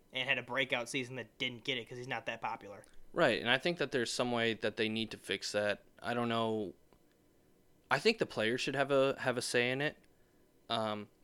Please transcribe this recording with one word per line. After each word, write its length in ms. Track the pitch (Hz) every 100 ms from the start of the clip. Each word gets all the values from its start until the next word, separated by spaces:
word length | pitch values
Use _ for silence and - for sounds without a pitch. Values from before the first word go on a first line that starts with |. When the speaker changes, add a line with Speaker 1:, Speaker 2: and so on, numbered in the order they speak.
| _
Speaker 1:
and 160 | 127 127
had 80 | 127
a 60 |
breakout 460 | 120 123 131 127 117
season 280 | 143 123 127
that 200 | 110 -
didn't 280 | 127 120 127
get 120 | 127
it 120 | 110
'cause 80 | 123
he's 100 | 123
not 180 | 120 117
that 140 | 113
popular. 440 | 120 113 101 98 - - -
Speaker 2:
Right, 300 | - 156 101
and 80 | 110
I 80 | 131
think 220 | 175 175
that 120 | 143
there's 200 | 135 117
some 180 | - 123
way 220 | 120 113
that 240 | 107 113 104
they 100 | 110
need 240 | 113 110
to 60 | 104
fix 340 | - 101 -
that. 320 | 104 104 101 - -
I 120 | -
don't 160 | 120 120
know. 440 | 113 113 110 98 - _ _ _ _ _ _ _ _ _ _ -
I 80 | 135
think 180 | - -
the 80 | -
players 360 | - 110 127
should 140 | - 135
have 160 | 139
a, 260 | 139 135 -
have 180 | 131 123
a 40 |
say 300 | - 123 120
in 100 | 131
it, 160 | 151 - - _ _ _ _ _ -
um, 400 | 117 110 107 104 _